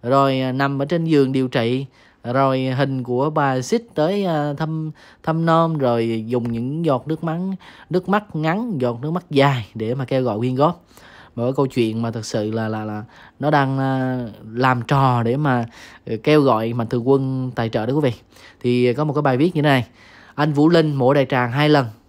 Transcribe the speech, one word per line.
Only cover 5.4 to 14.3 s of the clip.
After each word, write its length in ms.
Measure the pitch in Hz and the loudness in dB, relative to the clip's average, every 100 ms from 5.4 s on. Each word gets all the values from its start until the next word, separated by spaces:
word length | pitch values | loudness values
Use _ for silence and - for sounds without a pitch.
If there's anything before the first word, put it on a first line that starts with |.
| 165 | 2
nom, 320 | 165 165 160 | 4 2 2
rồi 460 | 127 120 113 113 110 | 2 2 0 -2 -2
dùng 240 | 123 117 | -2 -2
những 340 | 117 123 156 165 | -4 -4 -2 0
giọt 220 | 127 143 | -2 -2
nước 160 | 156 | -6
mắt, 140 | 165 165 190 190 - - - | -4 -4 -6 -8 -12 -20 -4
nước 200 | 180 180 | -4 0
mắt 260 | 208 208 156 | -2 -2 -4
ngắn, 460 | 156 185 247 160 | -2 -2 -4 -2
giọt 200 | 123 117 | -2 -2
nước 100 | 143 | -4
mắt 140 | 175 - | -6 -2
dài 380 | 135 139 131 107 110 | 2 4 2 -6 -8
để 200 | 110 127 | -6 -4
mà 100 | 127 | -2
kêu 180 | 135 | -2
gọi 140 | 127 104 | -2 -2
quyên 180 | 127 127 | -2 2
góp. 300 | 151 170 _ - - - - - | 0 0 _ -20 -20 -20 -16 -4
Một 80 | |
cái 100 | 120 135 | -2 0
câu 120 | 135 | -2
chuyện 340 | 131 113 113 | 0 0 0
mà 100 | 113 | -4
thực 140 | 113 107 | -6 -6
sự 260 | 117 107 | -4 -2
là, 160 | 113 110 | -4 -4
là, 180 | 110 107 | -4 -6
là 180 | 107 107 - - _ | -10 -12 -20 -20 _
nó 120 | 143 | 0
đang, 260 | 147 135 135 | 2 2 0
ờ, 520 | 135 131 131 127 120 | 0 0 -2 -4 -6